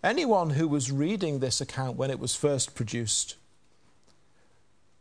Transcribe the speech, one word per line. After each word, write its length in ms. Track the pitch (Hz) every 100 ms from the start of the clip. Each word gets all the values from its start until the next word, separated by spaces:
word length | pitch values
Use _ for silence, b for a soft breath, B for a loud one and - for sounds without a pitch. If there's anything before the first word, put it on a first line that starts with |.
anyone 480 | - 269 285 208 165
who 160 | 139 160
was 240 | 143 123
reading 480 | 139 156 208 175 139
this 220 | 127 -
account 360 | 139 - 131 117
when 140 | 135
it 80 | 131
was 160 | 127
first 400 | - 147 139 -
produced, 600 | - 113 120 110 - - - - - _ _ - _ _ b b b b b b - - -